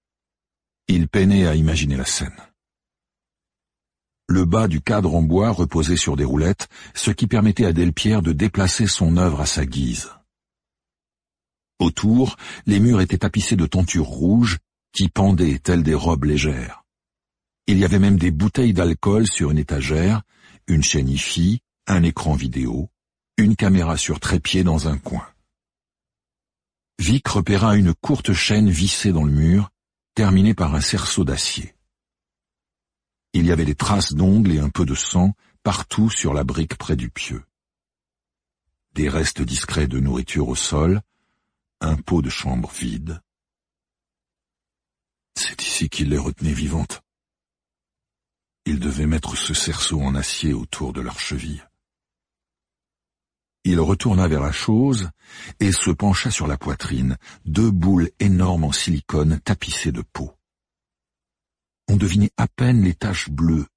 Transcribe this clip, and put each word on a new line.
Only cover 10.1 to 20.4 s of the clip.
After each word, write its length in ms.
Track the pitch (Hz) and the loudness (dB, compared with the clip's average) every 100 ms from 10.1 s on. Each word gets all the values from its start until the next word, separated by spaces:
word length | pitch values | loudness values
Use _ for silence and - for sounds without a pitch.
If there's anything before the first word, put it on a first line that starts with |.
| - _ _ _ _ _ _ _ _ _ _ _ _ _ _ _ _ | -20 _ _ _ _ _ _ _ _ _ _ _ _ _ _ _ _
Autour, 580 | 87 - 104 120 131 - - - - | -4 0 2 2 2 -4 -16 -8 -2
les 140 | 101 | 2
murs 220 | 117 110 | 4 4
étaient 160 | 90 90 | 2 0
tapissés 380 | 104 107 - 101 | -2 -2 0 0
de 100 | 78 | 0
tentures 400 | 92 85 87 73 | 0 0 -2 -4
rouges 540 | 67 85 113 117 85 - _ _ | -2 2 4 2 -2 -10 _ _
qui 160 | - 95 | -2 -2
pendaient 500 | - 98 90 87 69 | 2 2 4 2 0
telles 240 | - 90 | 0 2
des 120 | 78 76 | 2 0
robes 280 | 82 82 | 0 0
légères. 640 | 73 73 73 65 60 - _ _ _ _ _ _ _ _ - | 0 0 -2 -4 -8 -14 _ _ _ _ _ _ _ _ 0
Il 100 | 95 | 2
y 80 | 95 | 4
avait 140 | 98 | 4
même 180 | 101 98 | 4 4
des 140 | 90 | 2
bouteilles 420 | 76 101 - 123 | 0 0 2 2
d'alcool 540 | 90 85 80 101 104 110 | 2 0 0 0 2 2
sur 240 | - 76 | 0 0
une 60 | 76 | 0
étagère, 680 | 71 71 65 78 90 110 - _ | 0 -4 -2 0 2 0 -4 _